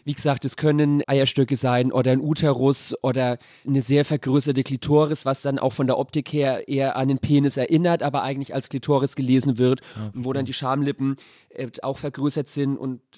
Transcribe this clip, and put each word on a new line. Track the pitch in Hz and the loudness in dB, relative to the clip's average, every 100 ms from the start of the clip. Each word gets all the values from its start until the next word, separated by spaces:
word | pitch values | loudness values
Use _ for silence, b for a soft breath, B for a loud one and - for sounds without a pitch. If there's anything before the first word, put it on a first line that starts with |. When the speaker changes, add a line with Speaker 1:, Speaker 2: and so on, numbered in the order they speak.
Speaker 1:
Wie | - | -8
gesagt, | 143 151 135 | -4 -2 -2
es | 135 - | -4 0
können | 151 151 147 143 - | 2 4 2 2 2
Eierstöcke | 139 135 - 131 135 | 2 2 2 0 0
sein | 131 123 127 | 2 2 2
oder | 127 127 | 2 2
ein | 131 | 2
Uterus | 147 156 156 123 135 139 - 127 | 0 0 2 2 2 2 -2 -4
oder | 131 127 123 120 B B - | -2 0 -2 -2 B B -2
eine | 135 | 0
sehr | 123 143 | 2 2
vergrößerte | 143 151 131 143 143 135 | 2 -2 2 0 2 -2
Klitoris, | 127 135 - 147 151 151 | -2 -4 2 4 4 0
was | 135 135 | -2 -2
dann | 143 139 | -2 0
auch | 131 | -2
von | - 131 | 0 0
der | 127 | 0
Optik | 139 151 - | -2 -4 -4
her | 147 139 123 - | -2 0 -2 -2
eher | 135 135 127 | -2 0 0
an | 135 | 0
den | 131 | 0
Penis | - 143 143 135 | 2 4 4 0
erinnert, | 127 165 175 170 | 2 2 2 0
aber | 143 135 | 0 -2
eigentlich | 131 139 139 | -4 -6 -6
als | 139 - | -8 -6
Klitoris | 135 - 139 135 - | -6 0 0 0 -2
gelesen | 127 131 139 120 | 2 4 4 2
wird | 127 135 B 110 | 2 2 B -12
Speaker 2:
Ja, | 107 | -10
Speaker 1:
und | 117 123 | -8 -6
wo | |
dann | 135 | -4
Speaker 2:
verstehe. | 131 | -4
Speaker 1:
die | |
Schamlippen, | 131 131 139 139 139 135 135 B B B | -4 -2 -2 -2 -2 -2 -4 B B B
äh, | - 120 - | -12 -12 -8
auch | 135 135 | -8 -6
vergrößert | 147 135 147 151 139 | -8 -4 -2 -2 -6
sind. | - 139 139 | -2 -2 -2
Und | 131 127 _ | -6 -10 _